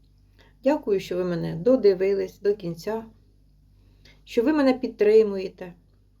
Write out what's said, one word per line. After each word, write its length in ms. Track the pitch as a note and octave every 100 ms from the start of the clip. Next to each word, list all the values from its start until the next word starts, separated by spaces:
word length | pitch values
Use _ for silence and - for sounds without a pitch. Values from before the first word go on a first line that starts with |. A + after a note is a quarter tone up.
| _ _ _ _ _ _
Дякую, 360 | C4 D4 A3+ F#3+
що 160 | - F3+
ви 80 |
мене 320 | F3+ E3+ E3 E3
додивились 840 | F#3 B3+ G3+ F3+ F#3+ G3 F#3 -
до 140 | G3+
кінця, 500 | G3+ E3+ E3 G3+ A3+ A3+ - _ _ _ _ _ _ _ _ - _
що 180 | - A#3+
ви 100 | A#3
мене 220 | D#4 C4+
підтримуєте, 1000 | B3+ C4 - G#3 A3 G#3+ G3 F#3 - F3+ F3 _ _ _ _